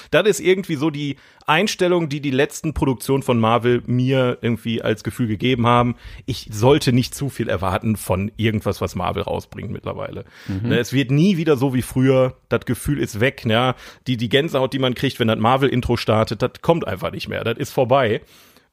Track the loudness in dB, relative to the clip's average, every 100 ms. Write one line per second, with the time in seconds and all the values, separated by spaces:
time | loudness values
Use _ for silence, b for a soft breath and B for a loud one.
0 | B 2 2 2 2 2 0 -2 -2 -2
1 | -6 -8 b b 0 2 2 0 2 2
2 | 0 -4 -2 0 0 0 -6 -2 0 0
3 | 0 -2 2 2 4 2 2 0 0 0
4 | 2 2 2 0 -2 -2 -2 -2 -2 -2
5 | -4 -4 -2 0 0 2 4 4 2 -2
6 | B B -10 -10 -8 2 4 6 4 2
7 | 0 -4 -8 -6 -4 -2 0 -2 0 -2
8 | -2 -2 -2 -2 -2 0 -2 -4 -4 -4
9 | -4 -4 -4 -6 -8 -12 -10 -10 -10 -10
10 | -10 -12 -16 B B -6 0 0 0 -2
11 | 2 4 4 4 2 2 2 0 -2 0
12 | 4 4 2 -2 _ -4 -2 -4 -2 -2
13 | -4 -2 -2 -2 0 0 0 -2 B B
14 | -6 -4 0 2 2 0 0 0 -2 0
15 | -2 0 0 2 2 4 2 0 0 -2
16 | 2 2 2 0 -4 -4 0 0 0 -6
17 | -6 -8 -8 -6 -4 -4 -4 -2 2 2
18 | 2 0 -4 b b b b